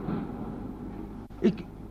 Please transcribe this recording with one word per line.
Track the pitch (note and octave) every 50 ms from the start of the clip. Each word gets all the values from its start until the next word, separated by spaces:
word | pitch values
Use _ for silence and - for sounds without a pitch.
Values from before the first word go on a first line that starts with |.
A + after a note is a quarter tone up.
| - - - - - - - - - - - - - - - - - - - - - - - - - - - -
Ik | - G#3+ - - - - - - - -